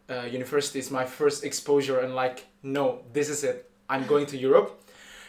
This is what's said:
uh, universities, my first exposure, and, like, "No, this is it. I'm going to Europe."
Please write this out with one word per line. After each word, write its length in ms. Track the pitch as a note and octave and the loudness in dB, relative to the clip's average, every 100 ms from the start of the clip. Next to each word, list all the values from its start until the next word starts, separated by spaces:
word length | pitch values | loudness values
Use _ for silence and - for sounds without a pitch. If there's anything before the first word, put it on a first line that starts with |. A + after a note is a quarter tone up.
| - | -10
uh, 120 | B2+ A#2+ | -8 -6
universities, 580 | B2+ B2 D3 C#3+ C#3 B2+ | -6 -2 -2 0 -4 -4
my 160 | C3 B2+ | -4 -4
first 380 | - D3 C#3+ | 0 0 0
exposure, 560 | D3 - - C#3+ C3+ C3 | -4 -6 2 2 4 0
and, 160 | B2+ B2+ | 0 0
like, 300 | B2+ B2+ - _ | -2 -4 -14 _
"No, 220 | C#3 C#3 C3+ A#2+ B2 | -6 0 0 -2 -4
this 160 | C#3 D3 | -2 -2
is 140 | C#3+ | 0
it. 260 | C3+ B2 - _ - | -2 -4 -8 _ -2
I'm 160 | C3+ C3 | -2 2
going 180 | D3 C#3+ | 2 2
to 100 | C#3 | -2
Europe." 320 | C3 E3 G3+ - - - - - | 4 6 4 -4 -20 -20 -20 -20